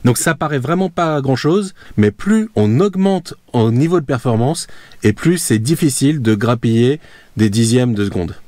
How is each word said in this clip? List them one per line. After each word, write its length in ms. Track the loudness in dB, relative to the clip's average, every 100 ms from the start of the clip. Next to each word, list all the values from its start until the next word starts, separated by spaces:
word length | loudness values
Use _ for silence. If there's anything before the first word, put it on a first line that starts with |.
Donc 140 | 0 0
ça 180 | -2
paraît 240 | -2 -2 -4
vraiment 300 | -2 -2 -2
pas 320 | -2 -2 -2
grand 160 | -2 0
chose, 380 | 0 0 -2 -12 -8 0
mais 120 | 0
plus 380 | 0 0 0 0 0
on 240 | 2 2
augmente 540 | 0 0 0 0 -6 -20 _
en 180 | 0 2
niveau 300 | 2 2 0
de 60 | -2
performance, 600 | -4 0 0 0 -2 -10 -16 -20 -2
et 100 | -2
plus 240 | 0 0 0
c'est 220 | 0 0
difficile 640 | 0 0 0 2 0 2
de 120 | 0
grappiller 680 | 0 0 0 0 2 2 0 -8 -20 _ -2
des 140 | 0
dixièmes 420 | 2 2 2 2
de 120 | 0
seconde. 300 | -2 -2 -6 -8